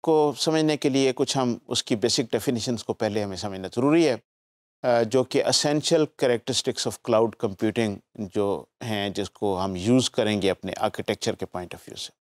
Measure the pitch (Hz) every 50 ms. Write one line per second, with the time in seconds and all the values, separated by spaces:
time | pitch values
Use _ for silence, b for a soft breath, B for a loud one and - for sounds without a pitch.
0 | - 165 160 156 151 147 127 - - 165 156 160 156 156 151 135 - 147 131 135
1 | 135 131 127 - 139 - - 139 127 123 113 - _ - 123 - - - 127 104
2 | 104 117 - - 127 113 - 120 - 143 127 117 104 131 120 107 - - 110 _
3 | 117 107 101 110 104 101 95 87 107 104 95 95 95 92 - 120 123 143 156 170
4 | 165 143 120 110 _ _ _ _ _ _ _ _ _ _ _ _ - 127 120 117
5 | 117 110 117 131 127 - - 135 - - 127 - - 151 147 151 - - 170 160
6 | 151 143 _ - 143 127 120 110 _ - 123 - - 131 113 - - 120 101 -
7 | _ 123 113 110 117 113 101 _ - 104 98 - 110 110 98 123 113 107 98 -
8 | _ _ _ - 107 90 - 104 101 101 95 71 64 _ _ _ - 117 110 101
9 | 101 101 90 107 98 - _ - 110 101 95 90 95 98 95 90 90 113 123 131
10 | 123 - - - 110 107 107 101 92 95 90 _ - 95 - - 110 107 - -
11 | 107 - 107 - - 117 - - - - - 90 90 82 - - - - - -
12 | - - _ _